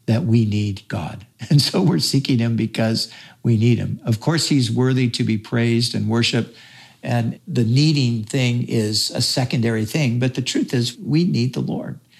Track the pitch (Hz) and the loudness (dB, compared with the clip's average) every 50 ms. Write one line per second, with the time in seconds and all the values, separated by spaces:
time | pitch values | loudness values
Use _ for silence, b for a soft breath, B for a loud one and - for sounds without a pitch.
0 | _ - 113 113 175 113 110 120 113 104 101 104 104 104 98 92 - _ - 113 | _ 0 0 0 2 2 4 4 4 2 0 -2 -2 -2 -4 -8 -10 _ -8 -8
1 | 80 - - - - _ _ _ - - - 147 - - - 190 196 156 - 165 | -8 -8 -10 -14 -18 _ _ _ -2 2 4 4 4 4 2 2 2 4 2 2
2 | - - - 139 127 - 139 117 113 117 113 110 113 107 - - 113 113 113 110 | 0 0 0 0 2 2 2 2 2 2 0 0 -2 -2 0 0 0 0 0 -2
3 | - - B B B B B B _ 117 117 107 110 120 120 101 95 95 - - | -4 -8 B B B B B B _ 2 2 4 4 4 4 2 0 -4 -6 -6
4 | - - 113 101 - - 165 170 - - 160 139 123 107 113 117 127 127 131 131 | -2 -2 -2 -2 0 0 0 0 0 2 2 2 2 2 0 0 2 2 2 2
5 | 127 120 117 - 120 110 110 104 107 - - 117 117 117 117 117 120 117 - 107 | 0 0 0 -2 -2 -2 -2 -2 -4 -4 -2 0 0 2 2 0 0 -2 -2 -4
6 | 104 107 110 117 117 - - 120 107 - B B B B B B B B B B | -2 0 0 0 0 0 0 -2 -2 -4 B B B B B B B B B B
7 | - - 123 120 113 113 - - _ - 160 123 117 113 120 135 147 156 156 143 | -6 -2 -2 0 0 -2 -4 -8 _ -6 -2 0 0 2 2 4 4 4 2 2
8 | 131 120 117 113 107 - - 139 127 123 120 120 123 - 117 117 107 107 110 107 | 2 0 0 -2 -4 -4 -2 0 0 0 0 -2 -2 -2 -2 -2 0 0 -2 -2
9 | - - - - 123 - - 143 127 123 - 123 117 117 113 110 110 104 - 165 | -4 -4 -4 -4 -4 -2 -2 -2 -2 -2 0 0 0 0 0 -2 -4 -2 -2 0
10 | 151 123 113 120 123 131 127 - 123 - - 269 311 - - 123 117 120 - - | 0 0 0 0 -2 -2 -2 -4 -6 -4 -2 -2 -2 -2 -2 -2 -2 -2 -6 -10
11 | 202 - 139 156 175 180 - 120 120 127 131 - - - - - - - 127 - | -6 0 0 2 2 2 2 0 0 -2 -2 -4 -4 -4 -4 -6 -8 -10 -12 -14
12 | _ B B B | _ B B B